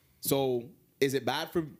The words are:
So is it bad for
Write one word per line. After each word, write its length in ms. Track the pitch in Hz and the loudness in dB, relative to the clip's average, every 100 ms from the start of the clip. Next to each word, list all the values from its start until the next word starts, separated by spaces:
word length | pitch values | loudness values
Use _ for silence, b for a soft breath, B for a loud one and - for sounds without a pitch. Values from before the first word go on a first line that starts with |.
| _ _ | _ _
So 440 | - 139 135 123 127 - _ - | 0 2 2 0 -4 -16 _ 0
is 140 | 139 | 2
it 100 | 135 | 2
bad 260 | 120 143 160 | 0 -2 -2
for 160 | 175 156 | -4 -4